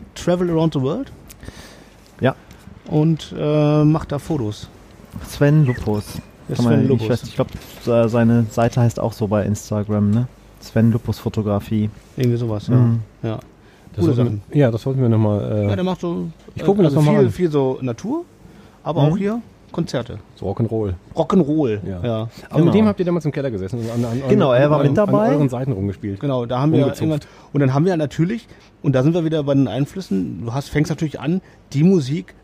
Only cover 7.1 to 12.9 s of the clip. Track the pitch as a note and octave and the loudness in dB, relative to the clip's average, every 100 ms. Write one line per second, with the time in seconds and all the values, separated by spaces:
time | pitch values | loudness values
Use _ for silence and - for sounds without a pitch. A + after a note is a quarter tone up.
7.1 | A#2+ A#2 - C3 - - - - A#2 A#2 | -2 -4 -6 -6 -6 -16 -10 0 2 4
8.1 | A#2+ A#2 A#2 A2 A#2 A#2 B2 A#2+ - A2 | 4 4 4 2 0 0 2 2 2 -6
9.1 | G#2+ G#2+ G#2 G2 G#2 - G#2 G#2 G#2 G2+ | -4 -2 0 0 -2 -4 -6 -2 0 2
10.1 | G#2+ B2+ - - - - A#2 A2+ A2+ - | 2 -2 -8 -20 -20 -6 2 2 2 -4
11.1 | G#2+ - - G#2 G2+ - A2 G#2+ - - | -6 -4 -4 -2 -2 -2 -4 -4 -6 -18
12.1 | - B2+ A#2+ A#2+ G#2 - B2 A#2+ | -4 -2 -2 -4 -6 0 2 4